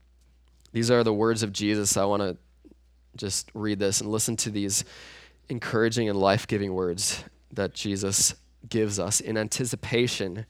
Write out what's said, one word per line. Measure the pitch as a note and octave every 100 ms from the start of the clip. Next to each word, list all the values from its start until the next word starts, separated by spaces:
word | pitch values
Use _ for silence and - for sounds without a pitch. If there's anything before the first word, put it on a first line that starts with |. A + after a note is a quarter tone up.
| _ _ _ _ _ _ -
these | A2+ A#2
are | B2
the | A2+
words | G#2 A2+ A2+
of | A2
Jesus. | F#2+ G#2 G#2+ G2 G2+
I | G2
wanna | G2+ G2 F2 _ _ - - _ _ _ -
just | G2+ - -
read | A2 G#2+ G2
this | G2 F#2+
and | G2+
listen | A2 A#2 A2+
to | A2+
these | G#2 G2+ G2+ - - - - - _ -
encouraging | B2 - A2+ A2+ A#2 G#2+
and | G2
life-giving | F#2+ G2+ - G#2 G2+
words | F#2 F2+ F2 - - - _ _
that | - F#2+
Jesus | - G#2+ G2 G2 G2+ - - _ _ A#2
gives | A2+ G#2+ G2+
us | F2+ -
in | - A2
anticipation | G#2+ - B2+ G#2+ - A#2+ B2 - G2 F#2+ A2